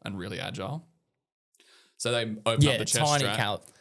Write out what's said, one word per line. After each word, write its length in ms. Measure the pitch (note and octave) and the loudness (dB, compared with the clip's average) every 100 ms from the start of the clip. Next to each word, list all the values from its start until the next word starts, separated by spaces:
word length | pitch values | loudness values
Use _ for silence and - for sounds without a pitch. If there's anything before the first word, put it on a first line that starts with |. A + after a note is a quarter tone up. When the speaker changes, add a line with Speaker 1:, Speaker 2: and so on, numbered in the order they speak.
Speaker 1:
and 140 | - G2 | -10 -10
really 200 | E2+ F2 | -8 -8
agile. 480 | F#2 F#2 F#2+ D3+ - _ _ _ _ _ _ _ _ - _ - | -8 -6 -6 -8 -10 _ _ _ _ _ _ _ _ -20 _ -6
So 140 | A#2 | -2
they 120 | A#2+ A2+ G#2+ | 0 -2 -2
open 160 | - A2+ | 0 4
Speaker 2:
Yeah, 120 | C#3+ | 4
Speaker 1:
up 60 | A#2 | 4
the 40 | |
chest 220 | G#2+ A#2+ D3 | 0 2 2
Speaker 2:
tiny 140 | D3 | 2
Speaker 1:
strap 120 | G2+ A2 | 2 0
Speaker 2:
cal-, 260 | G#2 F#2+ - - | -2 -4 -8 -20